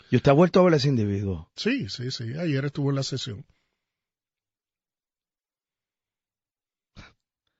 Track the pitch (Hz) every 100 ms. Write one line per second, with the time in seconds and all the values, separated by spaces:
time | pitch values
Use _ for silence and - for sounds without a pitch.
0 | _ 123 - 143 175 185 180 156 139 127
1 | 104 98 101 87 85 - 214 269 113 -
2 | 127 - 113 143 175 135 143 151 143 139
3 | 135 131 - 101 - _ _ _ _ _
4 | _ _ _ _ _ _ _ _ _ _
5 | _ _ _ _ _ _ _ _ _ _
6 | _ _ _ _ _ _ _ _ _ -
7 | - _ _ _ _